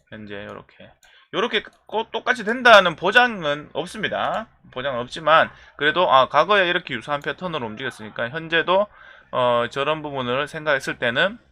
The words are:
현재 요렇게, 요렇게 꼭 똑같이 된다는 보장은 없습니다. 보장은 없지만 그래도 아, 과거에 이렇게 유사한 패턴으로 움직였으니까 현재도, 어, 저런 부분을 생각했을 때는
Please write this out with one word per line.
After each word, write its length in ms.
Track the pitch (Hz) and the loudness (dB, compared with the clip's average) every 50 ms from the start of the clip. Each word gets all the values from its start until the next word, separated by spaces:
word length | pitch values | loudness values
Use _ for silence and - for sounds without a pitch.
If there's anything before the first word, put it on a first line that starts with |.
| _ - | _ -20
현재 340 | 110 107 107 101 104 101 104 | -18 -18 -16 -14 -14 -14 -14
요렇게, 460 | 104 104 101 - _ _ - 98 95 _ _ _ _ _ _ _ _ - | -14 -16 -16 -18 _ _ -20 -20 -20 _ _ _ _ _ _ _ _ -4
요렇게 280 | 160 208 240 226 208 - - _ _ _ | -4 -2 -2 -2 -4 -6 -8 _ _ _
꼭 240 | - - 214 220 - | -8 -6 -6 -6 -6
똑같이 340 | - 220 - - 247 240 202 | -8 -6 -2 -2 -2 -2 -2
된다는 520 | 208 233 262 240 247 226 202 185 175 160 | -4 -2 2 6 8 8 8 8 6 0
보장은 720 | - 156 185 208 247 247 247 226 196 160 147 143 151 143 - - | -2 0 2 4 4 2 2 0 -4 -4 -4 -4 -4 -8 -10 -8
없습니다. 760 | - 160 180 - 220 180 127 - 101 107 135 170 208 226 - _ _ _ 131 - | -8 -8 -8 -8 -6 -6 -4 -4 -4 -4 -4 -4 -6 -8 -10 _ _ _ -16 -12
보장은 260 | 127 127 143 127 117 | -8 -6 -6 -6 -6
없지만 500 | 123 127 - 170 160 151 156 160 127 104 - - - - - | -6 -8 -10 -4 2 4 4 4 4 2 -2 -14 -20 -18 -8
그래도 340 | - 139 151 147 175 185 - | -2 -2 0 2 2 4 6
아, 180 | 127 135 127 - | 6 6 6 6
과거에 400 | - 143 165 180 214 202 185 170 | 4 2 4 4 4 2 2 2
이렇게 240 | 175 180 165 - 139 | 0 -2 -4 -6 -8
유사한 260 | 143 139 - 147 143 | -8 -6 -6 -6 -6
패턴으로 460 | 143 156 139 - 185 180 165 151 120 | -4 -6 -8 -6 -6 -6 -6 -6 -6
움직였으니까 640 | 110 107 113 135 127 - - 110 107 - - 117 120 | -6 -8 -8 -8 -10 -10 -10 -14 -12 -8 -6 -6 -6
현재도, 560 | 135 160 160 160 165 165 156 165 180 196 208 - _ - - - - - - _ - | -6 -10 -6 -2 0 0 2 2 2 2 2 0 _ -18 -20 -20 -20 -20 -14 _ -4
어, 340 | 131 123 123 120 120 120 117 | 0 0 2 2 0 0 -2
저런 300 | - 135 139 143 156 156 | -4 -4 -2 -2 -2 -4
부분을 480 | 151 151 139 135 127 120 123 135 147 139 | -6 -8 -6 -6 -4 -2 -2 -2 -4 -4
생각했을 500 | - 160 151 156 143 131 - 160 151 - | -8 -8 -2 -2 -2 -2 -2 -4 -6 -4
때는 400 | 131 120 117 139 170 190 226 - _ _ | -2 -2 0 0 0 -2 -2 -8 _ _